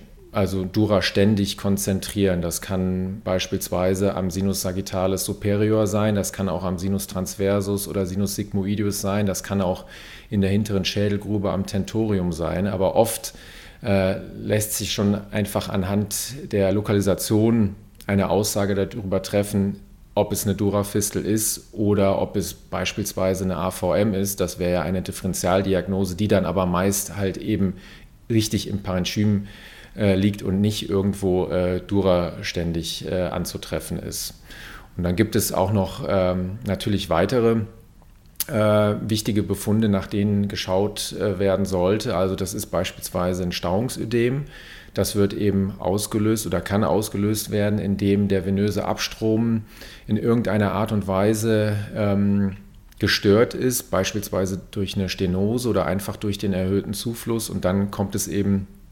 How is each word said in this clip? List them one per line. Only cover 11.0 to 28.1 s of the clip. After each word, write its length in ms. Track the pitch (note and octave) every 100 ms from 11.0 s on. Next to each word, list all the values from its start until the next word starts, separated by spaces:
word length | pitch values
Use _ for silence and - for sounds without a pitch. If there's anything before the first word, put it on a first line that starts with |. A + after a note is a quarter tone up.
| G2+ G2+ G2+ G#2+ G2
am 140 | F#2 F#2+
Tentorium 680 | G2+ F2+ A2 A2 G2 F2+
sein. 360 | D#2+ D#2+ F2 G2
Aber 280 | F#2+ F#2 F#2+
oft, 380 | A#2 - - - - - - -
äh, 360 | A2+ G2 F#2+ G2 F2+ G2+
lässt 360 | G#2 G#2+ G#2 -
sich 160 | G2+
schon 240 | - G2+ G2+ -
einfach 360 | G#2+ G2+ G#2 G2+
anhand 840 | G2+ F#2 G2+ G2+ - - C3+ F#3
der 180 | G#2 F#2+
Lokalisation 1040 | G2+ G2+ G2+ G2 F2+ - G#2+ A2+ A2+ G2 - - - -
eine 220 | G2 F2
Aussage 460 | F2+ G#2 G#2 G2+ G2
darüber 460 | F#2 A#2+ G2 F#2+
treffen, 600 | - G#2 G2+ G2+ G2 G2+ - - - G#2
ob 160 | G2+
es 140 | G2+ G#2+
eine 80 |
Durafistel 720 | F#2+ G2+ G2+ G2 G#2 - F2+ E2+
ist 440 | A2 A2 - -
oder 480 | F#2 G#2 G2+ G2 G2
ob 140 | F#2+ G#2
es 180 | F2
beispielsweise 920 | - - F2+ F#2 - G2 - F#2+ F#2 F#2
eine 120 | F2
A 140 | F#2
V 240 | - F2+ E2
M 180 | G#2+
ist. 260 | F#2 G2+ -
Das 200 | F2+ -
wäre 120 | F2+
ja 100 | F2+
eine 180 | D#2+ F#2
Differentialdiagnose, 1120 | F#2+ - F#2+ E2+ F#2 F#2+ F#2+ F#2 F2 F#2+ F#2+ F2
die 120 | G#2
dann 180 | G2+ F2
aber 220 | F2+ F2+
meist 500 | F2 G2 G2 - G2+
halt 200 | G2 -
eben 360 | - G2+ F#2+ - - - -